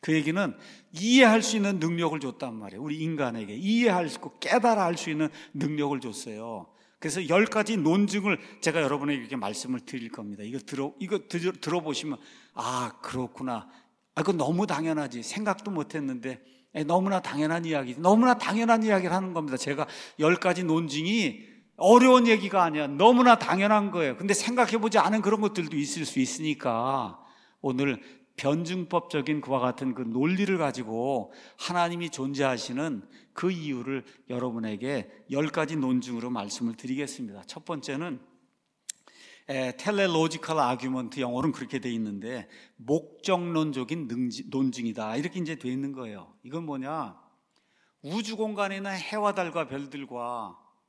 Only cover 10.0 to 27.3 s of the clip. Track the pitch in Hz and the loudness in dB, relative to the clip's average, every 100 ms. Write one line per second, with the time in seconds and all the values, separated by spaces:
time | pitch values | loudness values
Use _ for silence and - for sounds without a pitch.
10 | 117 - 104 101 104 131 - 139 139 - | -10 -12 -12 -10 -10 -10 -8 -6 -6 -6
11 | 185 196 - 170 175 180 - 175 160 135 | -4 -4 -4 -4 -2 -4 -2 -2 -2 -6
12 | 156 135 - - _ - 120 127 120 - | -6 -8 -12 -20 _ -8 -4 -2 -4 -8
13 | - 127 123 - 131 117 - - _ _ | -8 -6 -6 -6 -6 -6 -8 -20 _ _
14 | _ - 151 180 135 175 208 147 160 151 | _ -4 0 2 0 0 0 0 -2 -2
15 | 143 120 113 - 214 196 208 180 143 160 | -4 -8 -8 -4 -2 -2 -4 -6 -4 -4
16 | 139 127 120 127 - _ _ - 151 170 | -4 -6 -8 -10 -16 _ _ -6 2 2
17 | 190 190 - 143 156 165 165 151 127 123 | 2 0 -2 -2 0 0 0 -2 -2 2
18 | 170 214 254 240 - 208 226 226 220 196 | 6 8 8 4 2 0 4 4 6 2
19 | 180 180 190 165 156 131 - 139 147 - | 4 0 0 -4 -2 -4 -4 -4 -4 -8
20 | - - 151 175 185 175 180 160 165 143 | -16 2 4 4 4 2 2 2 0 -2
21 | 165 226 180 110 - - _ - 175 240 | 0 2 0 -2 -16 -20 _ -10 6 8
22 | 254 254 233 220 190 190 170 151 143 143 | 10 8 8 4 4 2 2 2 -4 6
23 | 226 247 247 233 - 180 202 214 202 175 | 8 10 8 8 6 2 4 4 2 0
24 | 151 123 196 202 - 247 226 226 220 208 | -2 -2 0 0 0 2 2 2 2 4
25 | 160 220 190 214 208 208 156 151 143 156 | 4 2 2 2 0 -2 -4 -2 -4 -4
26 | 151 - 127 - 156 147 135 113 123 135 | -4 0 0 0 -4 -2 -2 0 0 -2
27 | 110 90 - | -4 -10 -20